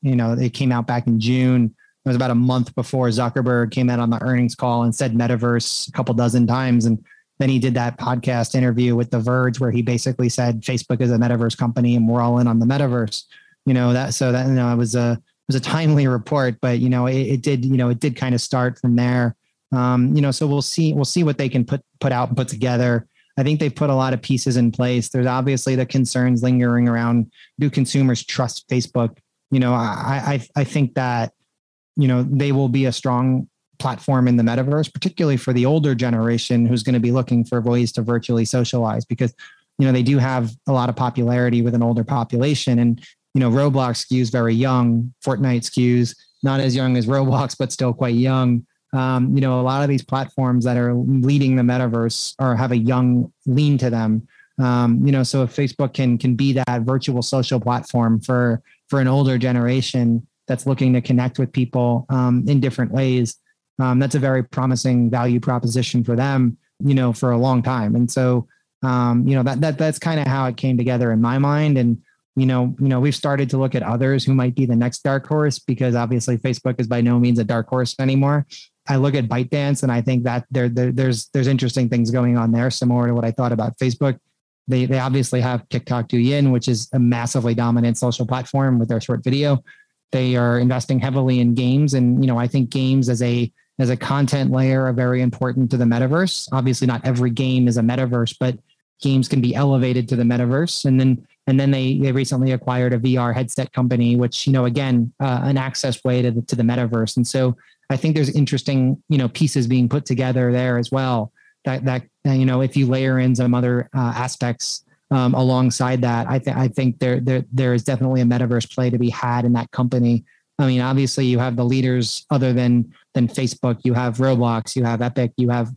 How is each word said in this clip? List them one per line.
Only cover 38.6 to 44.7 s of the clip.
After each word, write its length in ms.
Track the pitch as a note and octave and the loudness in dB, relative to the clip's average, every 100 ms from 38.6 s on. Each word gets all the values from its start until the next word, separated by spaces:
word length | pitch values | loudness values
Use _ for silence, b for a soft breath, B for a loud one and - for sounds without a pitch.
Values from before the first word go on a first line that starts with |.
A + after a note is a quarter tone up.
| A#2 B2 A2+ G#2+ - | 0 -2 -2 -4 -4
because, 280 | A2+ B2 - B B B - | -2 -4 -4 B B B 0
you 80 | C3+ | 2
know, 80 | |
they 100 | B2+ | 2
do 140 | A#2+ C#3 | 2 2
have 340 | C3 B2+ A2+ A#2 - | 2 0 -4 -6 -2
a 60 | |
lot 160 | C3 B2 | 0 0
of 60 | A#2 | -2
popularity 680 | B2+ B2 A#2+ B2 B2 A#2+ | -4 -2 0 0 2 2
with 140 | A#2 A#2 | 0 0
an 80 | |
older 200 | A#2 A#2 | 0 0
population. 760 | G#2+ C3+ A#2 A#2+ C#3 C#3 - A#2+ | 0 -2 -2 -2 0 0 0 2
And, 220 | A#2+ A#2 B B _ | 2 0 B B _
you 60 | - | -2
know, 100 | B2 | 2
Roblox 560 | B2+ C#3+ C3 B2 A#2 - | 2 2 0 -2 -4 -2
skews 260 | B2+ A#2 | -2 0
very 220 | B2 A#2 | 0 0
young, 600 | A2+ C3 | 0 2